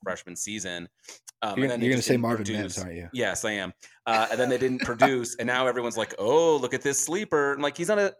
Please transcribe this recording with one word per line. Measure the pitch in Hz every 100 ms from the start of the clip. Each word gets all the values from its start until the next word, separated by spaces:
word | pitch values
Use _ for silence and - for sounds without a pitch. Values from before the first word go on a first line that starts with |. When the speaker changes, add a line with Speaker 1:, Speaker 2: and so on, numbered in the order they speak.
Speaker 1:
freshman | 95 90 - 87
season. | - 107 92 87 85 _ - - - -
Um, | 110 107
Speaker 2:
You're, | 135
Speaker 1:
and |
then | 120
they | 117
Speaker 2:
you're |
gonna | 127
Speaker 1:
just | -
Speaker 2:
say |
Speaker 1:
didn't | 123
Speaker 2:
Marvin | 117 117 104
Speaker 1:
produce. | 107 98 87
Speaker 2:
Mims, |
aren't | 92 85
you? | 87
Speaker 1:
Yes, | 127 107 90 113
I |
am. | 104 92 - - _ -
Uh, | 113 110
and | 113
then | 127
they | 123
didn't | 131 127
Speaker 2:
<laughs> |
Speaker 1:
produce, | - 117 131 127 117 -
and | 120
now | 123 131
everyone's | 123 120 113
like, | 104 -
"Oh, | 104 147 165 151
look | 127
at | 127
this | 139 135
sleeper." | - 175 214 156 143
I'm | 139
like, | 143 143
"He's | 175
not | 208
a, | 196 -